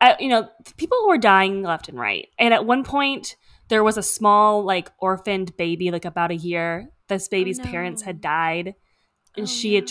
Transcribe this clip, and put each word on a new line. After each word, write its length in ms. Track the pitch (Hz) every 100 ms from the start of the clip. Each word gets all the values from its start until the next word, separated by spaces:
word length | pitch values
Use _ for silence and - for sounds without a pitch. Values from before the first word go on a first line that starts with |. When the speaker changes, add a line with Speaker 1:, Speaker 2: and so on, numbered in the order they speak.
Speaker 1:
uh, 140 | 247 -
you 80 | 269
know, 140 | 233 220 _
th-, 120 | - -
people 220 | 339 508 427
were 80 | 311
dying 460 | 214 190 190 196
left 260 | 185 160 -
and 100 | 127
right. 300 | 107 95 - -
And 140 | 233
at 140 | 226 220
one 180 | 254
point, 520 | 262 285 277 269 - - _ _ -
there 140 | 220
was 140 | 214 214
a 60 |
small, 600 | - - 208 208 214 208
like, 260 | 196 180 170 -
orphaned 580 | 185 190 208 196 180 -
baby, 340 | 170 170 180
like, 140 | 170
about 260 | 170 175 170
a 60 | 170
year. 540 | 170 170 170 170 247 _ -
This 180 | 190 -
Speaker 2:
Oh, 20 |
Speaker 1:
baby's 280 | 196 190 185
parents 420 | - 175 175 156
had 140 | 190 165
Speaker 2:
no. 40 |
Speaker 1:
died. 540 | - 156 165 170 180 - _ _ _ _ _
And 100 | -
Speaker 2:
Oh, 20 | 208
Speaker 1:
she 300 | - 220 208
had 80 |
Speaker 2:
no. 40 | 196